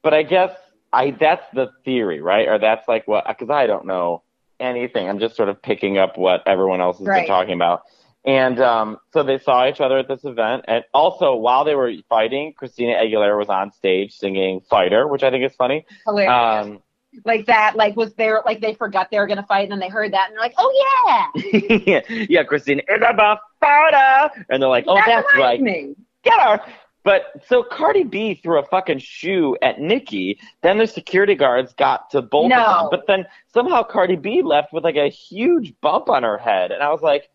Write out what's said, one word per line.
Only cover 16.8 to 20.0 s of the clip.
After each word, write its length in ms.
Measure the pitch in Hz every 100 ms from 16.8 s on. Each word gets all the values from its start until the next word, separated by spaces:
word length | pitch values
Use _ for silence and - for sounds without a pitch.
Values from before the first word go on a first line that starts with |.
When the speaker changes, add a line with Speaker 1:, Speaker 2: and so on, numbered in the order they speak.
| _ _ _ 254
Speaker 2:
Like 220 | 220 226 208
that, 280 | 226 214
like, 220 | 214 208 208
was 160 | 220
there, 280 | 220 220 220
like, 160 | 220 220
they 120 | 220
forgot 380 | 214 214 190 185
they 60 | 208
were 100 | 202
gonna 180 | 202
fight, 180 | 202 196
and 80 | 196
then 60 | 202
they 100 | 185
heard 240 | 214